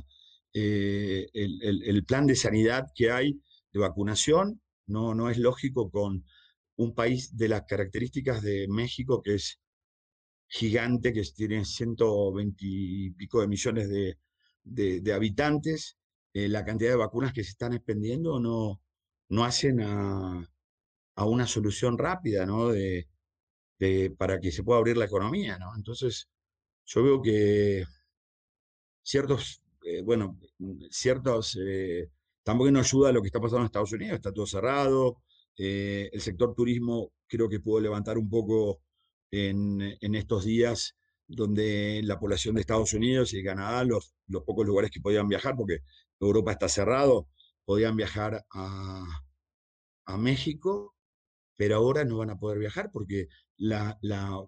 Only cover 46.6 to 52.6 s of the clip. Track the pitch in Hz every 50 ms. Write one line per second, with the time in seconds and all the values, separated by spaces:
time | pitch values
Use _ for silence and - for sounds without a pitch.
46.6 | - 90 - - 98 107 123 135 143 139 123 104 - - _ _ _ _ _ _
47.6 | _ - 98 104 113 113 110 110 104 95 - 104 104 107 110 104 - _ - 95
48.6 | 95 95 98 95 98 95 95 95 90 85 80 73 69 - _ _ _ _ _ _
49.6 | _ _ _ _ _ _ _ _ - - 92 101 113 127 139 131 - 170 151 151
50.6 | - - - - 202 - _ _ _ _ _ _ _ _ _ _ _ _ _ -
51.6 | 101 104 107 107 117 127 139 151 147 123 113 110 113 107 104 90 104 107 104 104